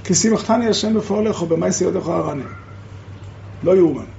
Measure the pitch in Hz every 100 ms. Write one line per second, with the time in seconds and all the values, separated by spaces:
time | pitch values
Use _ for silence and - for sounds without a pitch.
0 | - 175 220 220 - 226 233 208 214 220
1 | - 202 220 - 165 165 180 - 175 -
2 | 160 170 156 143 110 - - - - -
3 | - - - - - - 160 190 165 127
4 | 98